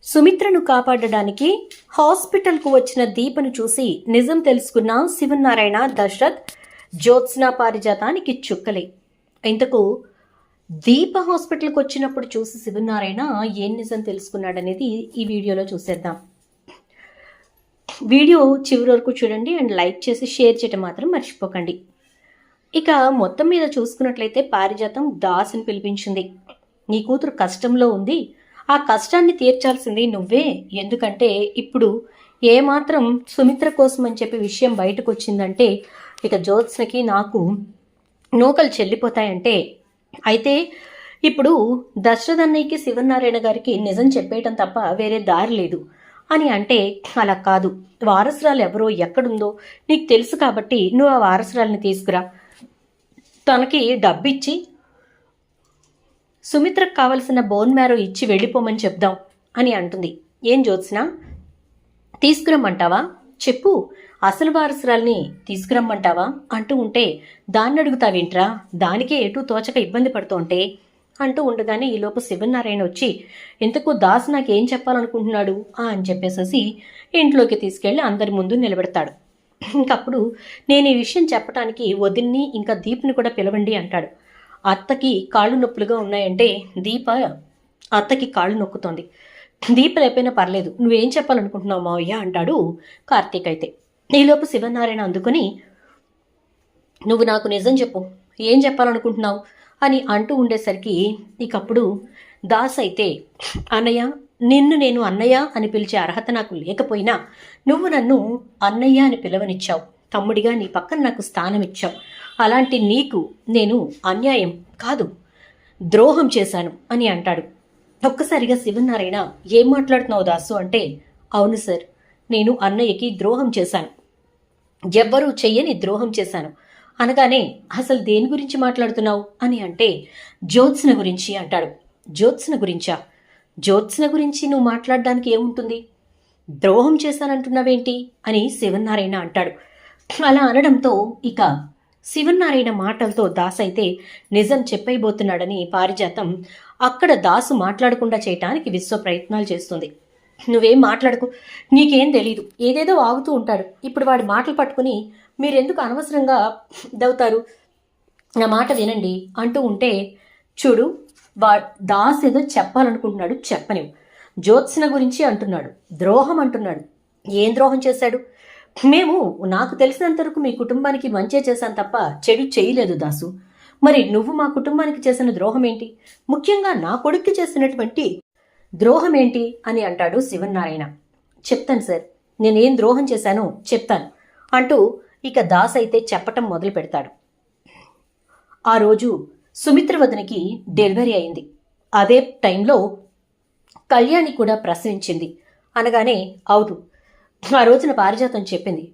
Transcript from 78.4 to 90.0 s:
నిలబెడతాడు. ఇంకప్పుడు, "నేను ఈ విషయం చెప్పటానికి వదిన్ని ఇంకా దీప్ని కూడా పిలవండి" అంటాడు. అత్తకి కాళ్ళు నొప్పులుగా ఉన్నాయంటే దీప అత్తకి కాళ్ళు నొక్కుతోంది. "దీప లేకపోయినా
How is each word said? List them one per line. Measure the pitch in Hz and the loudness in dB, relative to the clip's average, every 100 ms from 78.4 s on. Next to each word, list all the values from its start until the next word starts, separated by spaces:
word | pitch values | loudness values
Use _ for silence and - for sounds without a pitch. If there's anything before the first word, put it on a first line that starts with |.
| 185 | -2
నిలబెడతాడు. | 240 240 185 180 180 151 - _ _ _ _ - 285 | 0 0 -2 -2 -4 -6 -10 _ _ _ _ -4 -2
ఇంకప్పుడు, | 262 254 - 254 226 233 - - - | 0 0 -2 -2 -2 -6 -20 -20 2
"నేను | 277 277 | 4 4
ఈ | |
విషయం | 247 240 359 320 | 2 0 0 0
చెప్పటానికి | - - - 226 226 226 | 0 -4 -6 -6 -4 -4
వదిన్ని | 196 196 196 240 254 277 | 0 0 0 -2 -2 -2
ఇంకా | 226 208 | -6 -6
దీప్ని | 214 208 247 269 | -6 -4 -4 -2
కూడా | 262 233 | -2 -2
పిలవండి" | 233 196 208 208 | -2 -2 0 -2
అంటాడు. | 214 175 180 165 - _ _ _ - | -2 -4 -6 -6 -14 _ _ _ -8
అత్తకి | 196 196 - 269 269 202 190 | -2 -2 -2 -2 0 -2 0
కాళ్ళు | 220 214 254 | 2 2 2
నొప్పులుగా | 247 240 208 233 | -2 -2 -4 -2
ఉన్నాయంటే | 202 202 190 185 233 202 196 - | -2 -4 -4 2 2 2 -8 -10
దీప | 190 233 - 233 262 - _ _ _ _ - | -6 -6 -2 -2 -4 -8 _ _ _ _ -2
అత్తకి | 214 208 269 180 | -2 0 -2 -2
కాళ్ళు | - 180 220 | -2 -2 -2
నొక్కుతోంది. | 196 - 185 165 170 _ - - - _ - | -6 -8 -10 -10 -14 _ -20 -20 -20 _ 2
"దీప | 240 294 | 4 4
లేకపోయినా | - | 4